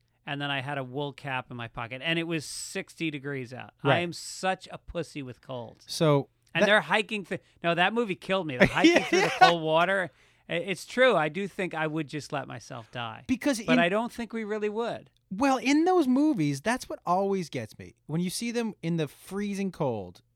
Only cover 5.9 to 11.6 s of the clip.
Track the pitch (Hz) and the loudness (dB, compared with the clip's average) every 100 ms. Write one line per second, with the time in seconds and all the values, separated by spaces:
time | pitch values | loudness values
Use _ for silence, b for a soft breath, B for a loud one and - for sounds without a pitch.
5.9 | - 160 143 - _ _ 165 202 214 151 | 2 4 4 2 _ _ 2 6 4 4
6.9 | 208 208 214 175 175 b b 170 170 185 | 0 0 -6 -6 -10 b b -2 2 2
7.9 | 226 226 180 - 190 160 127 196 156 196 | 2 -2 -2 -2 -2 0 2 2 6 6
8.9 | 339 - 349 403 - 370 349 156 156 175 | 6 4 2 2 6 6 6 2 2 4
9.9 | 196 170 b b b b 165 190 180 - | 2 -2 b b b b -6 -4 -8 -6
10.9 | - 254 185 156 156 202 - | 4 4 4 2 -2 -6 -4